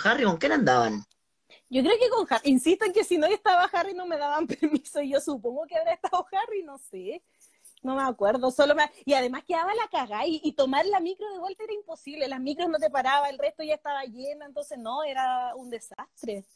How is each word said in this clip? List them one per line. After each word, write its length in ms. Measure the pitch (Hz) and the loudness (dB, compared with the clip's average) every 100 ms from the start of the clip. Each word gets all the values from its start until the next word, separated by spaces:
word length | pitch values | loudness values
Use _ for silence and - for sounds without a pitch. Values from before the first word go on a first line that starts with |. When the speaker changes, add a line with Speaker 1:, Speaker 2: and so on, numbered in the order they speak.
Speaker 1:
Harry? 200 | 208 277 | 2 4
¿Con 140 | 214 165 | 2 2
quién 140 | 285 | 2
andaban? 520 | 302 160 127 113 104 - _ _ _ _ - _ | 4 6 6 4 0 -8 _ _ _ _ -20 _
Speaker 2:
Yo 120 | 262 | 2
creo 120 | 277 440 | 4 4
que 100 | 480 | 4
con 180 | 453 349 | 2 2
Harry. 200 | - 285 | 2 4
Insisto 340 | 254 320 370 415 | 4 4 2 2
en 80 | |
que 100 | 403 | 2
si 140 | - 349 | 2 2
no 80 | 311 | 2
estaba 360 | 415 415 349 359 | 2 4 4 4
Harry 200 | 349 381 | 0 -2
no 120 | 359 359 | -6 -6
me 120 | 311 | -4
daban 300 | 285 302 294 | -2 -2 -2
<laughs> 0 | |
permiso. 540 | - 311 302 - 294 | -2 -2 -2 -4 -4
Yo 180 | 277 277 | 0 0
supongo 460 | 302 269 233 262 330 | -2 -4 -6 -6 -4
que 80 | 330 | -2
habrá 160 | 330 | -2
estado 320 | 339 370 359 370 | -2 -2 -2 -2
Harry, 320 | 392 480 403 | -4 -4 -6
no 140 | 320 277 | -8 -14
sé. 460 | - 190 185 330 - _ _ _ - _ | -16 -12 -10 -12 -14 _ _ _ -20 _
No 140 | 254 269 | -6 -2
me 80 | |
acuerdo. 460 | 269 233 294 254 254 | -2 2 2 2 2
Solo 240 | 254 285 294 | 4 4 4
me, 140 | 294 - | 2 0
y 100 | - | 0
además 300 | 269 247 262 - | 2 2 -4 -4
quedaba 280 | 330 359 440 | -2 0 -2
la 120 | 427 | -2
cagá 360 | 330 247 208 311 | -4 -4 -4 -4
y, 160 | 311 | -2
y 100 | 311 | -2
tomar 320 | - 262 277 370 | 0 2 2 2
la 140 | 392 | 2
micro 320 | 339 381 415 | 0 -4 -8
de 60 | 381 | -8
vuelta 240 | 370 381 | -10 -10
era 100 | 440 | -10
imposible. 540 | 415 403 330 - 302 277 | -10 -10 -16 -14 -8 -6
Las 120 | 254 | -4
micros 300 | 262 302 349 | -6 -2 -2
no 80 | 311 | 0
te 100 | 302 | 0
paraban, 400 | 262 262 285 285 | 0 2 2 2
el 60 | 269 | -2
resto 240 | 285 320 | -4 -4
ya 120 | 302 302 | -4 -4
estaba 280 | 294 277 262 | -4 -6 -8
lleno, 400 | 233 277 294 285 | -10 -10 -10 -12
entonces 320 | 277 285 269 | -10 -10 -10
no, 240 | 226 269 | -8 -6
era 500 | 302 262 254 254 247 240 | -4 -2 -2 -2 -4 -8
un 140 | 247 | -12
desastre. 760 | 226 - - 269 _ 226 202 - | -14 -14 -18 -18 _ -10 -10 -12